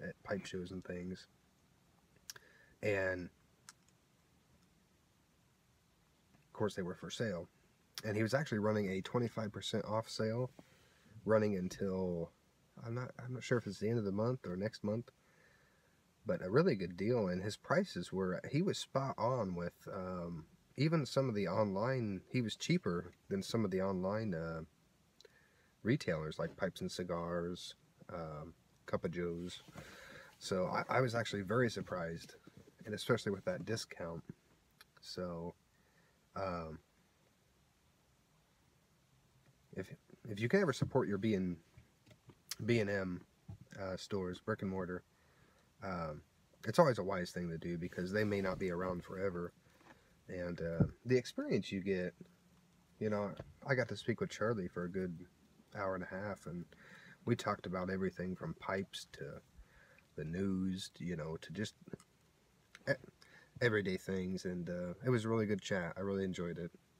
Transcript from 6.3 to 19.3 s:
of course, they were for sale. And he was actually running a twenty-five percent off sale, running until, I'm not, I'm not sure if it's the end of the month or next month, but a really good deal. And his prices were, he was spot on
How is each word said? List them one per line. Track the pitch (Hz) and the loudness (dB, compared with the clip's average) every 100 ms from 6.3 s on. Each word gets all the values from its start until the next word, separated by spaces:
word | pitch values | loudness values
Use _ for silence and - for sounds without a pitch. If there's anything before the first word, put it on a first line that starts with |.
| - _ | -20 _
of | |
course, | - 104 | 0 0
they | - | 0
were | 90 | -4
for | 92 107 | -6 -8
sale. | - 113 85 - _ _ _ _ - | -2 -2 -2 -6 _ _ _ _ -6
And | 110 | -2
he | 104 | 2
was | 107 | 2
actually | 135 156 107 | 2 2 2
running | 107 107 95 | 4 4 2
a | 95 | 0
twenty-five | - 123 120 113 104 | 0 0 0 0 -4
percent | - - 104 - | -4 -2 -2 0
off | 110 - | -2 -2
sale, | - 110 117 127 - - - - - - 113 | -2 0 0 -2 -6 -20 -20 -20 -20 -20 -6
running | 98 110 107 95 | 4 6 6 2
until, | 90 - 98 92 92 85 82 - _ _ _ - | -2 -2 0 0 0 0 -4 -8 _ _ _ -12
I'm | 117 | -6
not, | 123 123 - | -4 -6 -8
I'm | 123 | -6
not | 123 | -6
sure | - 120 | 2 2
if | 104 | 2
it's | 92 | -2
the | 107 | 2
end | 117 | 2
of | |
the | 101 | 2
month | 101 120 131 - | 2 2 0 -2
or | |
next | 90 104 - | -2 -2 -2
month, | 104 113 - - _ - - - _ _ _ _ _ _ 107 | -2 -2 -4 -16 _ -20 -20 -20 _ _ _ _ _ _ -2
but | 87 | -2
a | 92 | 4
really | 127 180 101 | 6 6 4
good | 87 87 | -2 0
deal. | 107 123 92 | 2 4 2
And | 90 | 0
his | 104 - | -2 -6
prices | - 151 196 90 - | 2 2 2 -4 -4
were, | 95 92 87 - | 0 0 -2 0
he | 147 | 0
was | 190 - | 2 0
spot | - 135 135 - | -2 -2 -2 0
on | 113 | 0